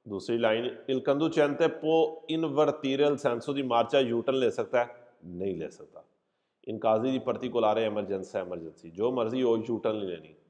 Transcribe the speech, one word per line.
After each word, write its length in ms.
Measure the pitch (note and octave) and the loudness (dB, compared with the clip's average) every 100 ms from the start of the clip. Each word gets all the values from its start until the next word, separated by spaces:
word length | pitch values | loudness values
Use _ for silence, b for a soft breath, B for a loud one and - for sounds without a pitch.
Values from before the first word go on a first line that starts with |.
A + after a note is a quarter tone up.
| G#2+ | -10
दूसरी 300 | G2 F2+ A#2 | -8 -4 0
लाइन 400 | A2+ A2 B2 - - | 2 2 -2 -6 -4
il 100 | C3 C#3 | -2 0
conducente 600 | C#3+ D#3+ D#3 D3 C#3+ D#3+ | 0 2 2 2 2 0
può 560 | - D#3 D#3+ D#3 - - | 0 2 4 2 -2 -6
invertire 720 | D#3+ D#3+ C#3 D3+ - C3+ C3+ D3 | -2 0 4 2 2 -2 2 2
il 120 | C#3 | 2
senso 340 | B2+ A#2+ D3 | 0 -2 -2
di 100 | C#3 | -4
marcia 380 | C3 D3+ A#2+ C#3 A#2+ | 2 2 4 4 2
U-turn 220 | A#2 A2+ | 0 0
ले 160 | C3 A#2+ | 2 0
सकता 320 | A2 G#2 B2 | 0 -2 0
है 220 | A#2+ - - _ | -2 -6 -20 _
नहीं 340 | E2+ F2 G2 F2 | -16 -6 -6 -4
ले 120 | D2+ | -8
सकता। 340 | - D2+ E2 - _ _ _ _ _ - | -12 -20 -20 -20 _ _ _ _ _ -12
In 80 | G#2+ | -2
casi 320 | A2+ A2 B2+ | 2 2 2
di 100 | C3 | 0
particolare 680 | B2+ G#2 B2 A#2 G#2+ G#2+ A2 | -2 -4 -2 2 2 4 0
emergenza, 460 | G#2 G2 F#2+ F#2 | -2 -4 -6 -4
emergency, 560 | G#2 F2+ F2 D#2+ - E2+ | -6 -6 -8 -10 -14 -16
जो 220 | E2+ A#2 | -2 -2
मर्जी 280 | B2+ A2 B2+ | 0 -2 0
हो 160 | B2 A2+ | 2 2
U-turn 360 | A2 A2 A2+ | 0 -2 -2
नहीं 140 | G#2+ F#2+ | -2 -4
लेनी। 300 | E2 D#2 D#2 | -8 -12 -20